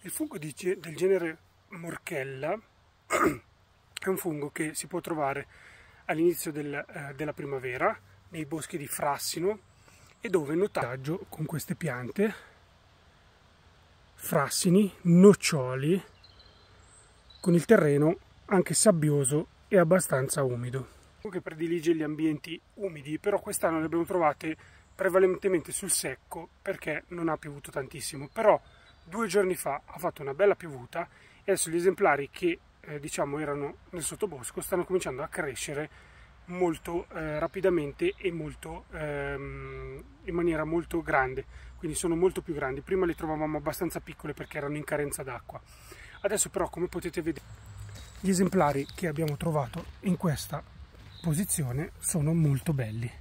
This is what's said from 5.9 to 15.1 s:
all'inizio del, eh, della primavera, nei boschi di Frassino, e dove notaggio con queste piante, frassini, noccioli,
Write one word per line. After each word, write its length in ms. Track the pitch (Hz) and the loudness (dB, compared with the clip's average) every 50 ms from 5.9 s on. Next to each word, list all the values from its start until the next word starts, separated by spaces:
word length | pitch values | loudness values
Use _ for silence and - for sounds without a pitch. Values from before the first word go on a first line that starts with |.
| - - - | -20 -16 -6
all'inizio 460 | - 175 156 165 175 170 - - 165 | -4 0 4 4 2 2 2 -6 -6
del, 220 | 147 151 147 143 143 | -6 -6 -6 -6 -6
eh, 400 | 147 147 - - 170 143 143 143 | -8 -8 -8 -12 -12 -12 -12 -8
della 160 | 135 156 151 | -6 -6 -6
primavera, 680 | 143 - 151 139 139 131 123 131 123 131 160 202 214 - - - - - _ - | -6 -8 -8 -6 -6 -6 -6 -6 -4 0 0 0 0 -2 -12 -20 -20 -20 _ -14
nei 160 | 165 160 156 | -10 -10 -8
boschi 320 | 139 160 156 139 - - | -6 -8 -8 -8 -8 -8
di 100 | 160 143 | -10 -8
Frassino, 720 | - - - 156 147 143 135 - - - 160 165 196 220 214 - _ _ _ - - - - - - - _ | -8 -6 -2 -2 -2 -2 -2 -4 -6 -4 -2 -2 -2 -2 -4 -10 _ _ _ -20 -20 -20 -20 -20 -20 -20 _
e 80 | - | -6
dove 260 | 240 - 175 147 135 156 | 0 0 0 0 0 0
notaggio 720 | 175 196 208 - 165 - 117 127 135 131 143 165 196 196 - | 0 0 0 0 -2 -2 -2 -4 -8 -6 -6 -6 -6 -8 -12
con 160 | - - 156 | -8 -8 -6
queste 300 | - 165 143 - - 175 | -6 -4 -8 -6 -6 -6
piante, 580 | - - 151 123 123 123 117 - - 202 220 196 - - - - _ _ _ _ _ _ _ _ _ _ - _ _ _ _ _ _ _ _ _ _ _ - _ _ _ _ _ _ - _ _ | -4 -4 -6 -4 -6 -8 -8 -2 0 0 0 0 -6 -16 -20 -20 _ _ _ _ _ _ _ _ _ _ -20 _ _ _ _ _ _ _ _ _ _ _ -20 _ _ _ _ _ _ -20 _ _
frassini, 760 | - - - 170 160 139 127 - - - 185 170 196 214 185 - - - | -14 -6 0 2 2 2 2 -2 0 2 6 6 6 6 4 -2 -2 4
noccioli, 1000 | 175 | 8